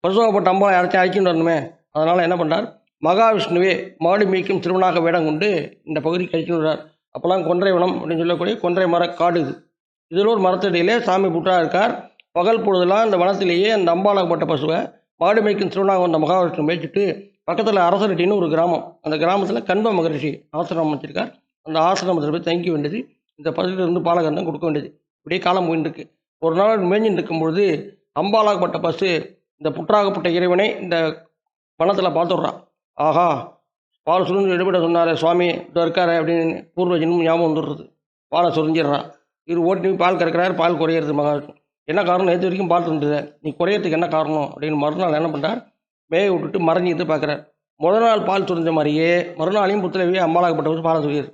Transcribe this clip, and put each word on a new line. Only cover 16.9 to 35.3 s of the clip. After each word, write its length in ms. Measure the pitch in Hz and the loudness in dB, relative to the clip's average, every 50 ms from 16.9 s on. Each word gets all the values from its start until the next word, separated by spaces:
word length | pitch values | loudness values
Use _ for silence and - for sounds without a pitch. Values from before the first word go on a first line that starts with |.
| - 196 202 185 - - - - _ _ _ - | -2 -2 -2 -2 -4 -6 -12 -20 _ _ _ -6
பக்கத்துல 240 | 135 - 220 220 202 | -4 -2 0 0 2
அரசரட்டின்னு 600 | 196 175 175 180 196 208 214 185 160 170 190 208 | 4 4 4 4 4 2 0 0 0 0 0 2
ஒரு 120 | 202 175 156 | 0 0 0
கிராமம், 500 | 156 160 170 175 165 156 - - - _ | 0 0 2 0 0 -2 -4 -8 -20 _
அந்த 240 | - 156 156 151 160 | -6 -6 -2 0 0
கிராமத்துல 360 | 170 190 202 190 175 202 233 | 0 0 0 0 -2 -4 -6
கண்ப 300 | - - 185 202 214 226 | -2 -2 -2 0 0 0
மகரிஷி 560 | 208 180 165 165 151 143 135 151 135 - _ _ - | 0 0 0 0 -2 -2 -4 -6 -6 -8 _ _ -6
ஆசிரமம் 380 | 156 175 - 185 165 160 151 151 | -6 -4 -4 -2 -2 -2 -2 -2
வச்சிருக்கார். 380 | 135 - - - - 226 - - _ _ _ _ _ | -4 -8 -8 -6 -6 -6 -6 -10 _ _ _ _ _
அந்த 180 | _ 156 156 160 | _ -4 -2 0
ஆசிரமத்துல 500 | 156 175 196 190 180 185 185 165 147 147 | 2 2 2 0 -2 -2 -2 -2 -2 -2
போய் 100 | 151 - | -4 -4
தங்கி 300 | 170 170 165 175 170 175 | -2 -2 -2 -2 -2 -2
வேண்டியது, 380 | 165 147 147 147 170 240 262 - _ _ _ _ _ | -2 -2 -4 -4 -6 -8 -10 -12 _ _ _ _ _
இந்த 260 | _ 147 160 147 - | _ -8 -6 -2 -2
பசுக்கு 200 | 185 180 190 185 | -2 -2 -2 -2
இருந்து 180 | 185 170 175 180 | -2 0 0 0
பாலகண்டம் 440 | 165 170 170 180 165 156 151 175 190 | 0 0 2 2 2 0 -2 -2 -4
கொடுக்க 220 | 160 151 151 175 | -6 -6 -4 -4
வேண்டியது. 360 | 165 151 147 135 - - _ _ _ _ | -2 -2 -4 -6 -8 -16 _ _ _ _
இப்படியே 260 | _ _ 151 165 185 | _ _ -6 -6 -2
காலம் 240 | - 180 180 190 180 | 0 0 0 0 0
போயிட்டு 240 | 165 165 160 151 160 | 0 -2 -2 -2 -4
இருக்கு. 240 | 160 - - _ _ _ _ _ _ _ | -8 -10 -18 _ _ _ _ _ _ _
ஒரு 180 | - 165 160 | -2 0 2
நாள் 220 | 175 202 214 226 214 | 2 2 2 2 2
மேய்ஞ்சிட்டு 340 | 185 175 190 214 220 220 | 2 2 2 2 2 2
இருக்கும்பொழுது 840 | 190 160 151 - 160 160 160 160 160 185 202 190 160 139 - - - _ _ _ _ 143 | 0 0 -2 -4 -4 -2 -2 0 0 2 2 2 0 -2 -6 -12 -20 _ _ _ _ -4
அம்பாளாகப்பட்ட 600 | 165 202 208 220 214 208 202 175 180 165 - 165 | -2 0 2 2 4 2 2 2 0 -2 -2 -2
பசு 540 | 165 170 165 165 190 190 170 151 - - - _ _ _ _ | -4 -4 -2 0 -2 0 0 -2 -4 -8 -18 _ _ _ _
இந்த 240 | _ 147 156 143 170 | _ -6 -6 -6 -6
புற்றாகப்பட்ட 460 | 165 - - 208 202 196 190 196 160 | -2 2 2 2 2 2 -2 -2 -2
இறைவனை 540 | 180 165 175 180 180 175 180 208 226 - - | 0 0 2 2 2 2 2 2 0 -2 -6
இந்த 460 | 196 180 170 165 165 160 - - - _ _ _ _ _ _ _ _ _ _ _ 165 | -6 -4 -2 0 0 -2 -4 -6 -14 _ _ _ _ _ _ _ _ _ _ _ 0
வனத்துல 220 | 185 202 190 185 | 0 2 2 0
பார்த்துடுறா. 440 | 180 147 160 175 175 185 160 160 - - - - _ _ _ _ _ | 0 0 0 0 0 0 -2 -2 -4 -6 -8 -18 _ _ _ _ _
"ஆஹா, 680 | _ - 143 156 147 160 180 170 151 127 - - - _ _ _ _ _ _ _ _ _ | _ -2 0 2 2 2 2 2 0 -2 -6 -12 -18 _ _ _ _ _ _ _ _ _
பால் 220 | _ 151 165 185 180 | _ 0 0 0 2
சுருந்து 260 | 165 180 196 196 190 | 0 0 0 2 2
எடுபட 280 | 180 175 185 196 180 180 | 0 0 0 0 2 2
சொன்னாரே 360 | 165 165 170 170 170 165 160 | 2 2 2 2 2 2 0
சுவாமி, 320 | 156 160 165 | 2 2 2